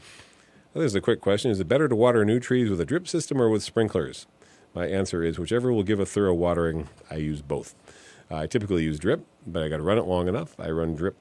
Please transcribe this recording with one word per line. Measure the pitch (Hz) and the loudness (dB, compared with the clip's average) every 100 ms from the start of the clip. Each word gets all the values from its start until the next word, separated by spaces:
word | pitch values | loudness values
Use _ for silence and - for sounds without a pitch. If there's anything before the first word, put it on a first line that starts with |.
| - - - _ _ _ _ | -20 -20 -20 _ _ _ _
Well, | - | -2
there's | 156 | 0
a | 98 | 2
quick | - 113 | 2 2
question. | - 101 131 | 2 2 2
Is | 98 | 0
it | 85 | 2
better | 135 151 | 2 2
to | 113 | 4
water | 123 117 | 4 6
new | 104 120 | 4 2
trees | 120 127 117 | 2 0 2
with | 90 | 0
a | |
drip | 85 165 185 | -2 -4 -2
system | 170 - 139 | -4 -2 2
or | 113 | 4
with | 107 | 4
sprinklers? | - - 110 - 69 65 - _ - - _ | 0 0 2 0 -2 -8 -18 _ -20 -20 _
My | 87 87 | -6 -2
answer | 95 95 87 | -2 -2 0
is | 82 82 | -2 -2
whichever | 82 117 127 | -2 0 2
will | 117 | 0
give | 95 104 | 2 0
a | 95 | 0
thorough | - 101 | 2 2
watering, | 87 87 85 82 80 73 - - | 2 2 2 0 -2 -6 -14 -12
I | 80 | -6
use | 76 73 | -6 -6
both. | 71 73 - - - - - - - | -6 -8 -8 -18 -20 -20 -20 -20 -12
I | 80 78 | -8 -4
typically | 127 101 90 | -4 -2 0
use | 80 76 | 0 -2
drip, | 87 151 - _ - | -2 -4 -6 _ -10
but | 85 | -6
I | 78 | -4
gotta | 78 | -4
run | 78 110 | 0 0
it | |
long | 90 90 90 | 0 0 0
enough. | 90 82 - | -4 -6 -10
I | 82 | -6
run | 80 82 | -2 -2
drip | 78 90 - | -2 -6 -6